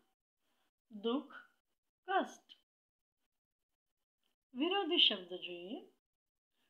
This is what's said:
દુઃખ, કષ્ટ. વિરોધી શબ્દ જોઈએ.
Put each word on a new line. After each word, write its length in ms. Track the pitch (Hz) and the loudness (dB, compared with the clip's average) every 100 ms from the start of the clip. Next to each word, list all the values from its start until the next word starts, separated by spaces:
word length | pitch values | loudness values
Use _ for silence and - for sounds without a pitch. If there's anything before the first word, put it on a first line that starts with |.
| _ _ _ _ _ _ _ _ _ | _ _ _ _ _ _ _ _ _
દુઃખ, 420 | 208 220 269 - - - _ _ _ _ _ - | -4 0 0 -2 -16 -20 _ _ _ _ _ 0
કષ્ટ. 500 | 370 233 - _ - _ _ _ _ _ _ _ _ _ _ _ _ _ _ _ _ _ _ _ | 0 0 -8 _ -20 _ _ _ _ _ _ _ _ _ _ _ _ _ _ _ _ _ _ _
વિરોધી 440 | 247 330 403 330 330 | -2 0 2 2 6
શબ્દ 360 | - 202 175 | 6 4 -4
જોઈએ. 580 | 180 180 175 180 294 - _ _ _ _ _ _ _ | -8 -8 -8 -8 -10 -12 _ _ _ _ _ _ _